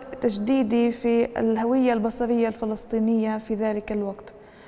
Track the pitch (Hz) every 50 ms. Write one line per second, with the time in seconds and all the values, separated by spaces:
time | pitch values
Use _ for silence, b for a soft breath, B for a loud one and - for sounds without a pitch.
0 | - - - - - 233 202 208 208 240 269 269 240 208 233 233 240 233 233 240
1 | - 233 233 233 233 - - - 226 226 220 220 233 233 254 269 254 247 233 220
2 | 208 226 226 - 240 226 240 233 226 220 214 - 226 214 214 208 - - 226 220
3 | 220 226 233 226 220 220 220 214 220 - 220 202 220 214 208 208 208 - 214 208
4 | 202 196 196 - - - - B B B B B B